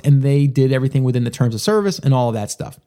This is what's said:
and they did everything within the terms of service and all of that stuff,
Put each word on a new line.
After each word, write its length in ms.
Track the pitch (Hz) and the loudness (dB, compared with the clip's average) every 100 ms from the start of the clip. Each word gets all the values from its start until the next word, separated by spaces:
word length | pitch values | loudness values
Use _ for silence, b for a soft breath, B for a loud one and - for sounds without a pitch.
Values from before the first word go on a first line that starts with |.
| 147 | 2
and 160 | 139 | 2
they 240 | 139 139 143 | 4 2 2
did 240 | 127 131 | 2 2
everything 320 | 131 135 135 | 2 0 0
within 220 | 127 123 117 | 0 0 -2
the 60 | |
terms 220 | - 123 | -2 -2
of 60 | 110 | -2
service 400 | - 214 202 - | 0 0 0 -2
and 140 | 139 | 0
all 160 | 131 120 | 0 0
of 40 | 110 | -4
that 140 | 104 | -6
stuff, 300 | - - - | -10 -14 -16